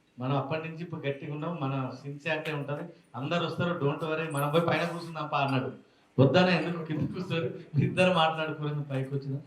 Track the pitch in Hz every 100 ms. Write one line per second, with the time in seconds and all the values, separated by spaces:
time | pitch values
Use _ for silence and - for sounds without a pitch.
0 | _ - 127 139 - 160 160 156 175 151
1 | 139 139 156 147 160 170 135 139 131 123
2 | 143 143 165 156 156 147 135 147 175 -
3 | _ 117 143 170 160 - 175 170 143 156
4 | 160 156 165 143 147 160 170 156 170 165
5 | - 156 143 147 135 131 - - - _
6 | _ - 139 180 185 170 160 175 - 147
7 | - 185 175 165 165 - - 147 - 165
8 | 185 175 160 156 156 143 147 147 139 135
9 | 135 139 135 139